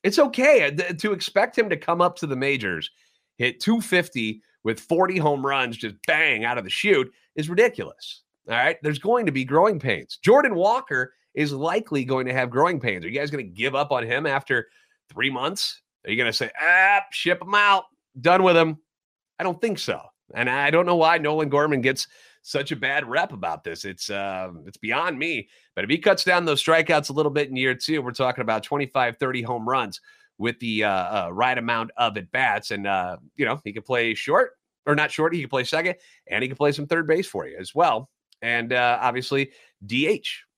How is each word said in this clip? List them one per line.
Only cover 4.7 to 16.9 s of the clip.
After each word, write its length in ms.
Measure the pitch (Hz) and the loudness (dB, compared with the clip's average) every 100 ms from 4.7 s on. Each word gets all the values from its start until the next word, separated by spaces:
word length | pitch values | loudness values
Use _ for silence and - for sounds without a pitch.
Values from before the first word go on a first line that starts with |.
| 113 | -4
forty 360 | - 170 185 185 | 0 2 2 2
home 280 | 151 143 135 | 2 2 0
runs 320 | 139 123 117 | -2 -2 -4
just 180 | 113 101 - | -10 -6 -2
bang 360 | 156 156 113 | 2 2 0
out 140 | 117 123 | -2 -4
of 80 | 92 | -4
the 40 | |
chute 400 | - 208 160 131 _ _ - | -2 4 4 2 _ _ -8
is 120 | 151 | -2
ridiculous. 760 | 180 233 - 90 - - - _ _ - | 2 2 2 -12 -12 -18 -20 _ _ -4
All 60 | 117 | 0
right? 180 | 143 170 | 0 0
There's 160 | 151 143 | -4 -4
going 280 | 196 247 196 | 0 2 2
to 40 | |
be 140 | 135 127 | -2 0
growing 340 | 147 208 175 | 4 4 2
pains. 400 | 131 85 - - | -2 -4 -6 -2
Jordan 340 | - 262 277 180 | 6 6 6 2
Walker 580 | 196 247 - 131 127 _ _ - | 2 0 -2 -4 -4 _ _ -4
is 180 | 151 | -2
likely 500 | 135 160 202 220 147 | -2 -2 -2 -2 -4
going 240 | 127 131 127 | 0 -2 0
to 60 | |
have 160 | 131 123 | -2 0
growing 320 | 120 170 156 | 2 2 2
pains. 240 | 123 92 85 | -2 -4 -6
Are 20 | |
you 100 | 127 | -6
guys 140 | 147 | -6
gonna 120 | 143 | -6
give 320 | 104 87 127 135 | -10 -4 -2 0
up 180 | 143 | 0
on 100 | 131 | -2
him 220 | 113 127 156 | 0 -2 0
after 420 | 139 - 127 - _ _ _ _ | -2 0 -4 -4 _ _ _ _
three 200 | - 131 | -4 -4
months? 520 | 127 139 196 - - _ _ - | -2 -4 -4 -8 -8 _ _ -6
Are 60 | |
you 60 | 110 | -2
gonna 160 | 120 | 0
say, 180 | - 113 - | -2 -6 -2
"Ah, 440 | 160 180 190 | 2 4 4